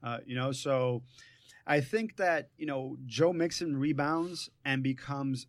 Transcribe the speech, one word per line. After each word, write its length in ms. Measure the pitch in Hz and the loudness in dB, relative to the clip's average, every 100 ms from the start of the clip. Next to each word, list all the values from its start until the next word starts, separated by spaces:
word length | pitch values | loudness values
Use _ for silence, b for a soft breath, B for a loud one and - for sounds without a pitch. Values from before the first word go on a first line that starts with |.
uh, 160 | 120 117 - | -8 -8 -6
you 80 | 123 | -2
know, 180 | 135 | -2
so 500 | 131 143 131 127 120 123 b b b b b - | -2 0 2 2 0 -4 b b b b b 0
I 140 | 147 | 2
think 380 | 131 220 220 - | 2 0 -2 0
that, 320 | 185 156 - - | 0 0 -2 -8
you 80 | 151 | -6
know, 320 | 135 135 127 127 | -4 -6 -10 -4
Joe 260 | 110 165 | 4 4
Mixon 460 | 170 170 - 170 135 | 4 0 0 -2 0
rebounds 720 | 147 143 147 165 175 165 - _ 139 | 0 2 2 0 -2 -6 -12 _ -2
and 180 | 131 | 0
becomes 640 | 135 131 - 139 135 131 | 0 -2 -4 -4 -2 -4